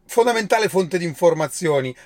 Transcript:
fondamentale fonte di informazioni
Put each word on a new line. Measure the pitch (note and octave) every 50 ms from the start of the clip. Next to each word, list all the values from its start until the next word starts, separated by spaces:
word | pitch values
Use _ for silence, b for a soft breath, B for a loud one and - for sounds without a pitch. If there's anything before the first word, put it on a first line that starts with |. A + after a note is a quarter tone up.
| _
fondamentale | - - A#3 A#3 B3 A3+ A3+ A3 - - A3 G#3+ F#3+
fonte | D#3 F#3 F#3 D3+ F#3+ F3
di | F3
informazioni | E3+ C#3+ - F3 E3+ E3 D#3 D#3 C#3 - - F#3 D#3+ D3 C#3 C3 C3 B2 B B